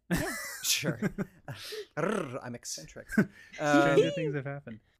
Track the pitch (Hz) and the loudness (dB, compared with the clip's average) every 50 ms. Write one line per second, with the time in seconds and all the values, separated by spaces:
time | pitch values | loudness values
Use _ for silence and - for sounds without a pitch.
0 | _ - 175 - 320 392 - - - - - - - - - - 151 139 117 - | _ -2 0 0 0 -2 -4 -6 -8 -8 -10 -4 0 0 0 0 0 -2 -2 -2
1 | 208 - - 202 - - _ - _ - 110 - - - 427 427 392 _ - 147 | -4 -4 -2 -4 -8 -8 _ -18 _ -14 -12 -12 -10 -10 -10 -10 -10 _ -4 -2
2 | 160 202 214 196 156 127 123 - - 123 120 - - - - 160 156 - - 113 | -2 -2 -2 -2 -4 -4 -8 -8 -8 -10 -12 -12 -10 -10 -10 -10 -12 -14 -16 -18
3 | 107 - - 208 - - - - - - - - 156 147 143 143 143 143 139 - | -12 0 2 2 2 2 -2 -20 -20 -18 -8 -2 2 4 6 6 6 8 8 6
4 | - - 587 - 160 143 147 139 127 139 143 143 - 120 110 - _ _ _ | 6 6 2 0 -2 -2 -2 -2 -4 -6 -8 -10 -12 -14 -16 -16 _ _ _